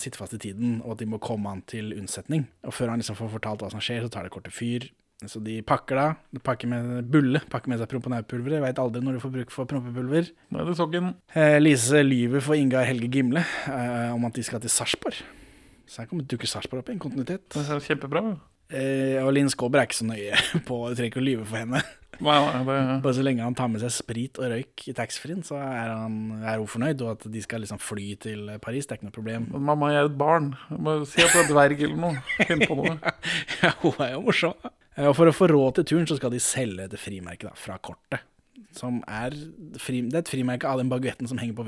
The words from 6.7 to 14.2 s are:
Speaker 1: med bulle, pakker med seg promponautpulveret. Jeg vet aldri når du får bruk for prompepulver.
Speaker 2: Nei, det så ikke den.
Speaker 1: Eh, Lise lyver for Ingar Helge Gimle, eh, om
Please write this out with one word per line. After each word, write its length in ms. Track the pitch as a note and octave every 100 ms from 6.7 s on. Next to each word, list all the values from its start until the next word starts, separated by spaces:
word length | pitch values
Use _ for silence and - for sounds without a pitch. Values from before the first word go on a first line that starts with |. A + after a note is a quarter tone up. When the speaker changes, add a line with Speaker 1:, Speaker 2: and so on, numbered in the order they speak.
Speaker 1:
med 400 | A#2+ A#2+ B2 A#2+
bulle, 300 | D3+ C3 D3 -
pakker 160 | B2 -
med 80 | A#2
seg 120 | A2+
promponautpulveret. 640 | B2+ B2+ A#2+ G#2+ A#2+ B2+ D#3
Jeg 60 | C3
vet 120 | B2+
aldri 220 | B2+ A#2+
når 140 | C3 B2+
du 40 |
får 120 | C3+
bruk 160 | B2+ A#2+
for 160 | - B2+
prompepulver. 600 | C#3 B2 A#2+ B2+ D#3 F3 - -
Speaker 2:
Nei, 160 | - D#3
det 100 | E3+
så 80 | E3
ikke 100 | F3
den. 120 | F#3 F3+ _ D#3+
Speaker 1:
Eh, 220 | D3+ D3
Lise 420 | D3+ C3+ A#2 D3
lyver 400 | C#3 B2+ A#2+ C#3
for 140 | C3+ D3+
Ingar 300 | C3+ C3 B2
Helge 220 | B2 A#2+
Gimle, 320 | C3+ B2+ D#3 E3+ - -
eh, 400 | C3+ B2 A#2+ A#2
om 80 | A#2+